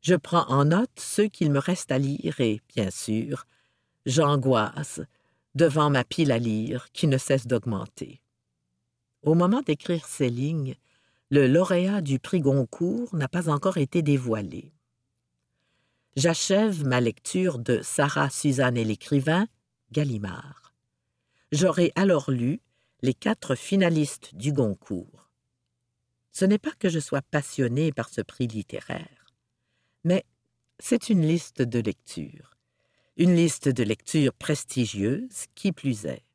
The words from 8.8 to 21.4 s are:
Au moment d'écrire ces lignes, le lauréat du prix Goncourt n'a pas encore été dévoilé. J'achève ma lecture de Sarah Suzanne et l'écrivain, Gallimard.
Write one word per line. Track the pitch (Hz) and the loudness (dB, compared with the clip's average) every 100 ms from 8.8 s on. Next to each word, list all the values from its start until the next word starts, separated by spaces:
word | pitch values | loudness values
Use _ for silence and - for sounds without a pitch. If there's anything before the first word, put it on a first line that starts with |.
| _ _ _ _ | _ _ _ _
Au | 151 | 2
moment | 165 175 240 | 4 4 2
d'écrire | 277 147 - 170 - | 0 -4 -2 -4 -4
ces | - 131 | -2 -2
lignes, | 120 143 165 135 127 _ _ _ _ _ | 0 -4 -4 -6 -10 _ _ _ _ _
le | 139 131 | 4 6
lauréat | 147 180 175 185 202 | 4 4 2 2 0
du | 151 135 | -2 -4
prix | - 185 | -2 0
Goncourt | 139 139 123 - 170 226 240 | 2 0 -2 -2 -4 -2 -4
n'a | 170 135 | -4 -4
pas | 175 160 | -4 -2
encore | 143 190 185 | 0 0 -2
été | 139 180 | 0 0
dévoilé. | 147 143 123 110 101 - - _ _ _ _ _ _ _ _ _ _ _ _ _ _ - | 2 2 2 -4 -4 -10 -16 _ _ _ _ _ _ _ _ _ _ _ _ _ _ 0
J'achève | 160 160 - 196 214 180 139 | 0 0 2 2 2 0 0
ma | 123 | 0
lecture | 120 - - 180 185 135 | 0 -2 -6 -2 -2 -2
de | 117 117 | -2 -2
Sarah | - - 143 143 143 | -2 -2 -2 0 -2
Suzanne | - 151 131 127 120 | -2 -2 2 0 0
et | |
l'écrivain, | 110 104 - 143 135 165 220 _ _ _ _ | -2 -4 0 0 2 0 0 _ _ _ _
Gallimard. | - 147 113 101 87 139 - _ _ _ _ _ _ _ _ | -4 -2 -4 -6 -10 -16 -20 _ _ _ _ _ _ _ _